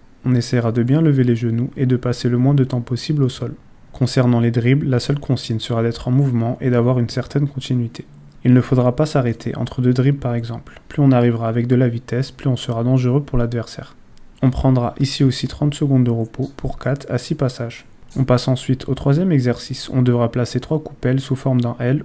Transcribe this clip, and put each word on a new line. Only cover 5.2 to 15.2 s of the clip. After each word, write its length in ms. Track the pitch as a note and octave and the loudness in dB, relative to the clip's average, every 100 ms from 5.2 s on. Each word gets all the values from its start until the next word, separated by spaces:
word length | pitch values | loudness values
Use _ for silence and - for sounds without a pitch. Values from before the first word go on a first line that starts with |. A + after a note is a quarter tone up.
consigne 400 | - B2 - A2+ | -2 -2 -2 -6
sera 240 | - A#2 | -2 -2
d'être 240 | A#2 A2+ B2+ | -2 -2 0
en 20 | |
mouvement 480 | B2+ C#3 A#2+ A#2 B2 | 2 2 0 -2 -2
et 80 | C3+ | 0
d'avoir 300 | A#2+ B2 B2+ | 2 2 2
une 100 | A2+ | -2
certaine 380 | B2+ - D3 C#3+ | -4 -4 -2 -2
continuité. 600 | C#3 - B2 A#2 - - - - - | -4 -4 -2 -4 -8 -18 -20 -20 -2
Il 100 | B2 | 4
ne 60 | B2+ | 4
faudra 360 | - B2+ B2 B2+ | 4 2 2 2
pas 100 | D3+ | 0
s'arrêter 480 | C#3 A#2+ A2 - - | 0 0 -2 -6 -6
entre 260 | A#2+ - | -6 0
deux 100 | B2 | 2
dribbles 260 | B2+ C3+ C#3 | 4 2 0
par 160 | B2+ | -2
exemple. 460 | A#2 A2+ A#2 - - - | -4 -6 -10 -14 -20 -8
Plus 120 | - | 2
on 120 | C#3 | 4
arrivera 360 | B2 A#2+ A2+ A2+ | 6 4 2 0
avec 200 | A#2 A#2+ | 0 2
de 80 | B2+ | 2
la 120 | B2 | 2
vitesse, 440 | A#2 - A#2+ C3+ | 0 -4 -4 -4
plus 160 | - C3+ | -4 -2
on 80 | B2 | -2
sera 260 | - A#2 | -2 -2
dangereux 400 | A#2+ C3 B2 C#3 | 2 2 2 0
pour 160 | C#3+ B2+ | 0 0
l'adversaire. 560 | A#2 A#2+ - - - - - - - - | 0 -2 -6 -12 -16 -20 -20 -20 -20 -2
On 80 | C3 | -2
prendra 440 | - C3+ B2+ A#2+ - | 2 2 2 0 -2
ici 240 | C3+ - | -2 2